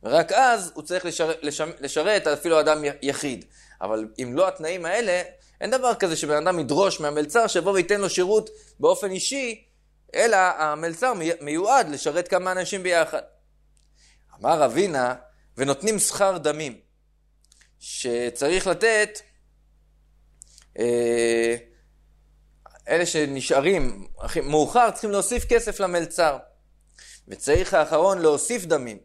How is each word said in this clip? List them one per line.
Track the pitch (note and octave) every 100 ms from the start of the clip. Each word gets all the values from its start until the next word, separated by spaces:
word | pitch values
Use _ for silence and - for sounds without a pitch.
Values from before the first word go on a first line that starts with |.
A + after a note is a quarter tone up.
ורק | - D3 D#3+
אז | G3 C4 A3+ F3
הוא | D#3+
צריך | D3+ F3+ F3
לשר-, | - D#3+ D#3+
לשמ-, | D3 D3 D#3 E3
לשרת | C3+ - E3 G#3 D#3
אפילו | D3 F3 D#3+
אדם | D3+ D#3 D3
י-, | C#3
יחיד. | C3+ C3+ C#3+ A#2 E2+ _ - -
אבל | F#2+ A2 A2 A2
אם | B2+ C3
לא | F#3
התנאים | F#3 D#3 F#3 E3
האלה, | G3+ A3+ F3+ F3+ - _ _
אין | G#3
דבר | B3+ B3 A3+
כזה | F#3 D#3
שבן | D3+ D3+ D#3+
אדם | F3+
ידרוש | C3+ D3 G3 -
מהמלצר | D3+ D3 D3+ A#3 A3+
שיבוא | F#3 E3+
וייתן | G3 E3+ G#3
לו | G3
שירות | - F3+ G#3+ G#3+ - - _
באופן | D3+ F#3 G3+
אישי, | F#3+ - C#4 B3+ - _ _ _ _ _ -
אלא | A3+ G3+
המלצר | F#3 - D3+ D3+ E3 E3 B3+
מי-, | A3 E3 E3
מיועד | D3 D#3 G3+ C4 F3
לשרת | C#3+ D#3+ D#3 F3
כמה | F3+ F#3
אנשים | F#3 F3 G3
ביחד. | F#3 E3+ D3+ D#3 - _ _ _ _ _ _ _ _ _ _ -
אמר | A2+ D#3+
רב | C3+ A#2+
הונא, | G3 D3 B2 B2+ - _ _ -
ונותנים | C3+ C#3 G#3 G#3+
שכר | - - G3 F3+
דמים, | D3+ G#3 D3+ A2 _ _ _ _ _ _ _ _ _ _
שצריך | - - B2+ A#2+ A#2+ A#2 C#3 F3+ F#3+
לתת, | E3+ A3 A3 G#3 G#3+ _ _ _ _ _ _ _ _ _ _ _ _ - - _ -
אה, | A#2+ A#2+ A#2 A#2 A#2 A#2 A#2 A#2+ - _ _ _ _ _ _ _ _ _ - - -
אלה | D#3 F3
שנשארים | D#3+ D3 C3+ A#2+ E3+ D3 F#3+ B2+ - - -
הכי | A#2 -
מאוחר | C#3 D3+ D3 A#3+ A#3
צריכים | - G#3+
להוסיף | G3+ - A#3+ -
כסף | A#3 A3 G3
למלצר, | F#3+ F3 D#3+ - D#3+ C3+ - _ _ _ _ _ - - -
וצריך | - - D#3+ F#3
האחרון | F#3 D3+ D#3 F3+ F#3+
להוסיף | D#3+ C#3+ - A#3 F3
דמים. | D#3 B2 G#2